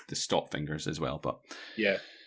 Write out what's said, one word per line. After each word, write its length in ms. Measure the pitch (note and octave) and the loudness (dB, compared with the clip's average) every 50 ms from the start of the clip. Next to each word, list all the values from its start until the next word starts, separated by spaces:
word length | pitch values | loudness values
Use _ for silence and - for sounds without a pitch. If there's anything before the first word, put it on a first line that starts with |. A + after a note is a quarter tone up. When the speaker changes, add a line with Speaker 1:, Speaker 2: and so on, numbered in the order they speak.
| - - | -10 -6
Speaker 1:
the 60 | - | -4
stop 360 | - - - - E2+ - - | -2 2 4 4 2 2 2
fingers 360 | - - D2+ D2 D2+ D#2 - - | -2 -4 -2 -2 -2 -2 -2 -2
as 120 | D#2 D2+ | -2 0
well, 180 | D#2 B1+ C#2+ D2+ | 0 0 -2 -2
but 220 | - B1 B1 - _ - - - - - - | -2 -2 -4 -4 _ -14 -14 -14 -14 -10 -4
Speaker 2:
Yeah, 220 | - G#2+ G2+ F#2+ - - - - - - | 2 2 4 4 2 -2 -8 -16 -20 -2